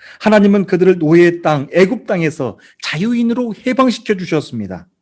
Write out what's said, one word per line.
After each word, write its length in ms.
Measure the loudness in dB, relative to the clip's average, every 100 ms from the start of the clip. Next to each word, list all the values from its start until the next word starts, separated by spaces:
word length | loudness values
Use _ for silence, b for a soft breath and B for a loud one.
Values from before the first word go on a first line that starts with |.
| B B
하나님은 460 | 2 4 4 2 0
그들을 320 | 0 2 2
노예의 420 | 4 4 4 2
땅, 260 | -2 -2 -2
애굽 340 | 0 0 0 -6
땅에서 520 | -4 -4 -4 -8 -8 b b
자유인으로 720 | -10 -6 -4 -2 -2 -2 -6 -6 -4
해방시켜 500 | 0 0 0 -4 -6
주셨습니다. 720 | -4 -4 -4 -8 -10 -12 -18 _